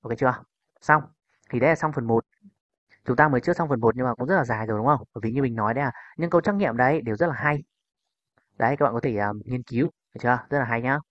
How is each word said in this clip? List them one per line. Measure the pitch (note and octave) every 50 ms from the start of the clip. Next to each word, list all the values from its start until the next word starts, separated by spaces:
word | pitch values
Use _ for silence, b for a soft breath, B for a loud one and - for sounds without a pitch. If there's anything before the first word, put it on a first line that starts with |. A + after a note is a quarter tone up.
Ok | - A#2 A#2 -
chưa? | C3+ B2+ B2 - - _ _ _ _ _ _ _
Xong. | - - D3+ D#3 D3+ - _ _ _ _ _ _ _ _
Thì | - A#2+
đấy | B2 D#3
là | D#3+
xong | - - D#3
phần | D3 C3+ A#2
một. | A2+ A2+ A2+ - _ _ _ _ G3+ _ _ _ _ _ _ _ _ b b _
Chúng | - B2
ta | B2 D3+ D#3
mới | C3+ B2
chữa | - E3+
xong | F3 - E3+ D3
phần | C#3 A#2
một | A#2 A2+ A2
nhưng | B2 B2+
mà | B2+ A#2
cũng | - B2 C#3+
rất | F#3+
là | F#3 C3+
dài | A2 A2+ G#2+ A2
rồi | G#2+ A2 G#2
đúng | A2+
không? | C#3 D3 A#2 - _ _
Bởi | A#2
vì | G#2+ A2+
như | A#2+ C#3
mình | C#3 B2 A#2
nói | A2+ G#2 G#2+ A#2
đấy | C3+ C#3+
à, | B2+ B B B B B
những | - E3 E3+
câu | F3 E3+
trắc | E3 G#3+ G3+
nghiệm | G3+ G3+ C3+ A2+
đấy | A#2+ B2+ C3 D#3 D#3+
đều | C3 A#2 G#2+
rất | G2+ E3
là | E3+ C#3
hay. | G#2+ - D3 D3 D3 D3+ _ _ _ _ _ _ _ _ _ _ _ _ _ _ _ _ _ _ -
Đấy, | A2+ A#2+ C#3+
các | C#3+ D3
bạn | B2+ A2+
có | A#2
thể, | - C3+ A2
à, | G2+ G2+ G#2 G#2+ G#2 -
nghiên | - B2+ B2
cứu, | A#2+ - A#2+ A#2 D3 - _ _ _ _ _
được | A#2+
chưa? | - A#2+ B2 A#2+ - _
Rất | C#3 C#3+
là | C3
hay | A2+ A#2 A#2
nhá. | A#2+ B2+ C#3 D3+ - _